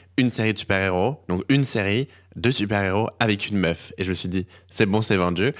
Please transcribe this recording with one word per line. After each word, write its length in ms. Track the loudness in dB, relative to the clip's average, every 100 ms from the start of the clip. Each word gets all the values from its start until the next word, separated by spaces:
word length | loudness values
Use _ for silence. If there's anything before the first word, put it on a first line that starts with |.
| -6 -2
Une 120 | 0
série 220 | 0 -2
de 60 | -2
super-héros, 680 | 0 0 2 2 0 -2 -4
donc 160 | -4 2
une 160 | 2
série, 440 | 2 0 0 -2 -4 -10 _ -2
deux 120 | 0
super-héros 580 | 0 0 0 2 0 -2 0
avec 280 | 0 0 -2
une 100 | 0
meuf. 340 | 0 -2 -6 -6
Et 60 |
je 40 | -4
me 60 |
suis 140 | -2 -2
dit, « 180 | -4 -6 -12 -6
C'est 160 | 0 2
bon, 160 | 2
c'est 140 | 2 2
vendu. » 360 | 2 2 -2